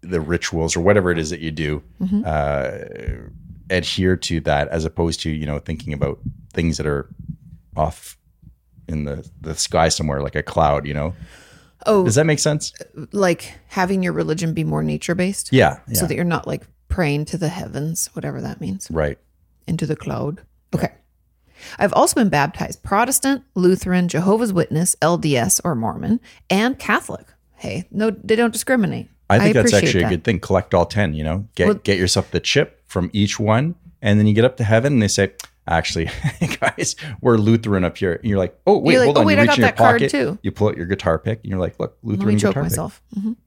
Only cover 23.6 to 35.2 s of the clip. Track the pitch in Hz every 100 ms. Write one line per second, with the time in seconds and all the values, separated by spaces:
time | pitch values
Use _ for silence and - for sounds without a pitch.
23.6 | 180 185 - 180 175 165 180 220 233 185
24.6 | - 151 175 - 151 170 151 135 113 -
25.6 | 175 135 110 - - 226 - - _ 190
26.6 | 233 277 - 208 - - - _ _ _
27.6 | 180 98 180 196 220 202 196 220 240 220
28.6 | - 254 190 147 - _ _ 98 208 170
29.6 | 110 104 - 95 107 87 - 95 - 95
30.6 | - 90 85 - 98 76 78 85 104 -
31.6 | - 208 - 98 90 - 87 87 - 139
32.6 | 156 _ _ 98 87 104 101 - 107 110
33.6 | 151 175 - _ 104 104 107 104 123 -
34.6 | 107 110 135 139 101 -